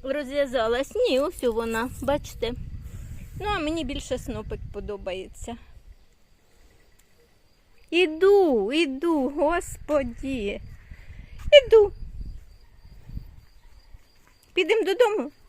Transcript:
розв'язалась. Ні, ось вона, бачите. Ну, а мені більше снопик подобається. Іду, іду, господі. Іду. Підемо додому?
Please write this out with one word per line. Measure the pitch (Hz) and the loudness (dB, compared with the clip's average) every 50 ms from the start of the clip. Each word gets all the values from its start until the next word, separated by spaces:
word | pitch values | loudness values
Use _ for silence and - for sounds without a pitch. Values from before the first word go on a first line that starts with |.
розв'язалась. | - 269 269 294 294 247 269 285 285 269 240 254 220 226 240 247 277 - - | -6 -6 -6 -6 -6 -4 -2 -2 -2 0 0 -2 0 0 0 -2 -2 -4 -2
Ні, | 415 508 453 277 254 | 0 0 2 2 2
ось | 285 330 - - | 0 0 -4 -2
вона, | - 240 220 220 233 226 226 226 233 254 - - | -2 -2 0 0 -4 -2 -4 -4 -4 -6 -8 -6
бачите. | - - 285 294 - - - - - 226 247 - - - - - - - - - - - - - - - - - | -2 -2 -2 -2 -2 -8 -8 -6 -6 -6 -6 -8 -10 -10 -12 -12 -12 -12 -14 -12 -12 -12 -12 -12 -14 -12 -12 -8
Ну, | 370 415 | -4 -4
а | 415 370 | -2 -2
мені | 302 302 320 339 311 | -2 -2 -2 -4 -4
більше | 240 285 - - - 262 247 | -6 -6 -8 -6 -6 -6 -6
снопик | - - 226 214 214 - 226 214 - - | -6 -8 -8 -8 -8 -8 -10 -10 -10 -12
подобається. | - 202 196 190 208 196 - 190 180 190 185 - - - - - 233 233 - - - - - - - - - _ _ _ _ _ _ _ _ _ _ _ - - _ - - _ - - - _ - _ _ _ _ _ _ _ _ _ _ _ _ - - - | -12 -10 -10 -8 -10 -8 -8 -8 -8 -8 -10 -12 -14 -14 -12 -12 -12 -12 -14 -20 -20 -20 -20 -20 -20 -20 -20 _ _ _ _ _ _ _ _ _ _ _ -20 -20 _ -20 -20 _ -20 -20 -20 _ -20 _ _ _ _ _ _ _ _ _ _ _ _ -20 -12 -2
Іду, | 320 339 370 311 311 320 370 392 403 403 381 320 262 220 196 208 | 2 2 2 2 2 4 6 8 8 8 6 6 4 2 2 2
іду, | 269 320 339 277 262 262 311 339 330 294 262 294 | 2 0 0 0 -2 -2 0 0 2 2 2 0
господі. | 285 302 294 302 339 349 - - - - - - 302 294 269 240 233 - - 269 269 247 202 202 - - - - - - - - - - - - - - - - - - - - | 0 0 0 2 2 0 -4 -6 -12 -12 -4 0 0 0 0 -2 -6 -8 -6 -6 -4 -4 -4 -6 -6 -8 -12 -14 -18 -18 -18 -20 -20 -18 -18 -18 -18 -18 -18 -16 -16 -8 2 10
Іду. | - 587 523 440 440 453 415 403 - - - - - - - - - - - - - - - - - - - - - - - - - - - - - - - - - - _ - - - - - - - - _ _ - - - _ _ _ _ - | 10 10 10 10 8 8 8 6 2 -8 -14 -12 -10 -12 -12 -12 -12 -14 -16 -18 -20 -20 -20 -20 -20 -20 -20 -20 -20 -20 -18 -12 -12 -12 -12 -12 -20 -20 -20 -20 -20 -20 _ -20 -20 -20 -20 -20 -20 -20 -20 _ _ -20 -20 -20 _ _ _ _ -2
Підемо | 349 370 311 403 453 370 | -2 0 2 2 2 2
додому? | 330 392 494 494 427 415 415 240 294 - - - | 0 4 4 4 4 4 -2 -4 -6 -10 -16 -20